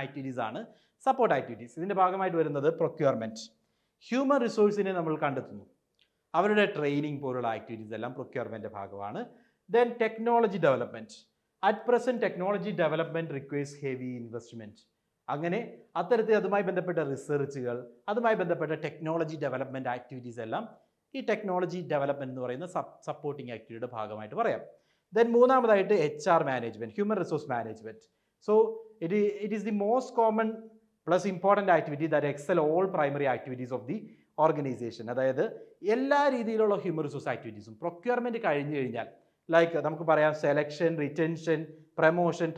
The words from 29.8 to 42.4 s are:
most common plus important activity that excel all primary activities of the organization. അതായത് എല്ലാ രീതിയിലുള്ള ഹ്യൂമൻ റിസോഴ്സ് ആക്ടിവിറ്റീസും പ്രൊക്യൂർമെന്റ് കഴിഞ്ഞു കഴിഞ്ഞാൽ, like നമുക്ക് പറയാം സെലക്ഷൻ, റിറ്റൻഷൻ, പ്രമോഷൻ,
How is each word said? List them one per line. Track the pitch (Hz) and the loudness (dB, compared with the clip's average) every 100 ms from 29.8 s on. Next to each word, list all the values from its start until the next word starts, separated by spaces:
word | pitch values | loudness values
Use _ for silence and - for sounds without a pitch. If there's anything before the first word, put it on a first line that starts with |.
| 202 | 2
most | 247 254 - | 0 0 2
common | 226 214 220 220 - - _ _ - | 4 4 0 -4 -12 -20 _ _ 0
plus | 180 202 | 2 2
important | 185 190 202 196 165 | 0 4 4 6 4
activity | 160 143 160 | 2 -2 0
that | 147 143 | 2 2
excel | 143 - 175 151 | -2 0 2 4
all | 160 185 180 | 2 2 2
primary | 143 143 139 123 | 0 0 0 -2
activities | - 127 127 123 | -4 -8 -6 -6
of | 107 | -6
the | 208 - - _ - 156 | -8 -10 -20 _ 2 4
organization. | 151 139 117 117 - 113 | 4 -2 -6 -8 -8 -6
അതായത് | 123 131 127 208 - - _ 175 233 | 0 0 2 -2 -4 -16 _ -2 0
എല്ലാ | 269 285 285 254 | 2 4 4 2
രീതിയിലുള്ള | 220 220 214 202 | 0 2 2 2
ഹ്യൂമൻ | 190 156 147 | 0 -2 -4
റിസോഴ്സ് | 139 143 | -6 -6
ആക്ടിവിറ്റീസും | 120 113 104 104 110 | -6 -8 -14 -16 -10
പ്രൊക്യൂർമെന്റ് | 170 170 240 247 240 226 202 | -8 -6 -2 -2 -2 -2 0
കഴിഞ്ഞു | 147 143 151 | 0 0 -2
കഴിഞ്ഞാൽ, | 127 117 110 - _ _ - 165 | -4 -4 -8 -14 _ _ 2 4
like | 165 165 147 | 4 2 -2
നമുക്ക് | 156 160 | 0 2
പറയാം | 156 151 151 | 4 4 2
സെലക്ഷൻ, | 156 143 147 - 165 165 143 | 2 2 0 0 0 0 -2
റിറ്റൻഷൻ, | 151 160 165 165 156 156 - - - | 0 -2 0 0 -2 -2 -14 -12 2
പ്രമോഷൻ, | 160 175 175 160 | 4 6 2 0